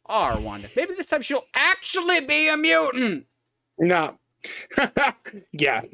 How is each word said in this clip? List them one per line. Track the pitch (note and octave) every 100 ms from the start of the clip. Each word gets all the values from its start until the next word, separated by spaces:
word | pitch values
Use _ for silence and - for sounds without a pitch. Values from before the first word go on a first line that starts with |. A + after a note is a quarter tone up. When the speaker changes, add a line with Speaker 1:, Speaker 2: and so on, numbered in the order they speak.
| -
Speaker 1:
our | G#3+ D3+ A2
Wanda. | A2 G2+ G2+ -
Maybe | F4+ F#4+
this | E4
time | D4+
she'll | A#3 C#4 -
actually | - D#4 F#4+ - F#4 F4 F4
be | C4+ D4+ D#4
a | D4+
mutant. | D#4 E4 D4+ B3+ A#3+ D#3 - _ _ _ _ -
Speaker 2:
No. | E3+ F3+ D#3 - _ _ - - - -
<laughs> | C4+ - C#4 - - G3+ -
Yeah, | D#3 C#3+ A#2 -